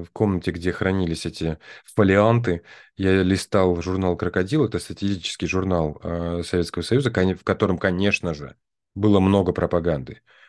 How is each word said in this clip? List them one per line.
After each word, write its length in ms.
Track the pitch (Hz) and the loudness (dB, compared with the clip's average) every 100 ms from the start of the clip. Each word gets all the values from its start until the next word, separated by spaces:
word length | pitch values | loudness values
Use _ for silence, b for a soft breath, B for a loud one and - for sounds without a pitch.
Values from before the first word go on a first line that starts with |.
| 85 | -6
в 60 | |
комнате, 380 | - 107 90 95 | -2 0 0 -4
где 200 | 85 90 | -4 -4
хранились 520 | - 95 95 87 80 85 | -2 0 0 -2 -4 -8
эти 320 | - 82 78 B B - - | -6 -6 -6 B B -6 2
фолианты, 680 | 98 98 110 120 120 85 B B B - | 4 6 6 4 2 -2 B B B -2
я 260 | 95 95 | 2 4
листал 580 | 92 95 - 101 92 85 | 4 0 0 2 2 0
журнал 360 | 90 95 92 85 | -2 -2 0 0
"Крокодил", 480 | 90 92 95 151 113 | -2 -2 0 0 0
это 140 | 87 | -4
сатирический 680 | - - 101 95 - - 85 | -8 -6 -4 -4 -6 -6 -4
журнал, 520 | 92 92 87 78 - | -2 0 0 -2 -4
э, 400 | 87 85 85 85 85 | -8 -6 -4 -6 -4
Советского 380 | 90 82 - | -2 -2 -6
Союза, 280 | - 123 135 | -2 0 0
коне-, 240 | 95 92 92 | 2 0 0
в 80 | - | -2
котором, 320 | 95 101 87 | 0 0 2
конечно 540 | 98 90 101 101 87 73 | 0 0 0 0 -2 -6
же, 200 | 67 - _ _ _ 101 | -10 -18 _ _ _ 0
было 240 | 104 98 | 4 6
много 320 | 95 101 90 | 6 4 2
пропаганды. 680 | 87 85 87 85 73 64 71 b b | 0 0 0 0 -4 -6 -16 b b